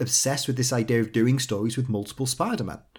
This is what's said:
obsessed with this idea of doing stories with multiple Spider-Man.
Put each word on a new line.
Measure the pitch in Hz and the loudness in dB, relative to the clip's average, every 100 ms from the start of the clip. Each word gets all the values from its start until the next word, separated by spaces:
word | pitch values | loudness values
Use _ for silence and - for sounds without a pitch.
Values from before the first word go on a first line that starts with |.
obsessed | 127 - 135 139 - | 0 0 0 -2 -2
with | 127 | -2
this | 123 | 0
idea | 123 113 117 | 0 2 2
of | 110 | 2
doing | 117 120 135 | 4 4 2
stories | - 101 117 131 | 0 -2 -2 -2
with | 127 | -2
multiple | 104 101 - 131 | -2 -4 -4 -4
Spider-Man. | - 202 220 98 - _ | -2 -2 -2 -4 -10 _